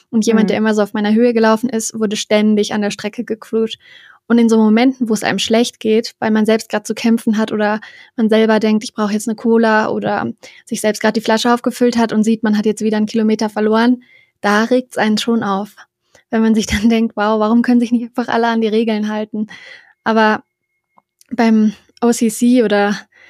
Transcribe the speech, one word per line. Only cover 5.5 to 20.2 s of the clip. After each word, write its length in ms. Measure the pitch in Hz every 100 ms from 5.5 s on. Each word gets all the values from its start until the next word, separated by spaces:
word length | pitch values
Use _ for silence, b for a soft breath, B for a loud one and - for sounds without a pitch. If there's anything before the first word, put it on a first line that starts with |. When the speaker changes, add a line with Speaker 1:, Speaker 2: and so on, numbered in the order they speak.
| 220 240 -
Speaker 1:
geht, 360 | 220 220 233 -
weil 120 | 220
man 140 | 214 214
selbst 240 | 220 -
grad 180 | 214 208
zu 80 | 214
kämpfen 420 | 233 226 233 214
hat 140 | 214
oder 280 | 214 208 214 B B B -
man 140 | 220
selber 300 | 214 220 220
denkt, 240 | 220 214
ich 100 | -
brauch 180 | - 208
jetzt 160 | 214 220
eine 80 | 220
Cola 540 | 233 226 226 214 214
oder 420 | 214 202 202 233 233 B B -
sich 160 | 226
selbst 200 | 214 208
grad 140 | 220 220
die 60 |
Flasche 320 | 220 220 240
aufgefüllt 440 | 240 - 220 247 233
hat 140 | 226
und 120 | 214
sieht, 180 | 220 220
man 140 | 220 208
hat 80 | 214
jetzt 160 | 208
wieder 160 | 220 214
einen 80 | 214
Kilometer 420 | 226 220 214 220
verloren, 540 | 214 214 220 233 247 b b b b
da 220 | 202 208
regt's 340 | 226 254 254 -
einen 200 | 214 214
schon 260 | - 233
auf. 320 | 208 190 202 - - _ b b _
Wenn 120 | 226
man 140 | 220 220
sich 100 | 208
dann 240 | 208 220
denkt, 260 | 226 226 -
wow, 240 | 208 220
warum 220 | 214 233
können 180 | 240 240
sich 120 | 233
nicht 120 | 240
einfach 240 | 233 - 240
alle 200 | 233 233
an 140 | 226
die 60 | 220
Regeln 420 | 214 226 214 214
halten? 380 | 214 214 214 214 B B B B B
Aber 400 | - 220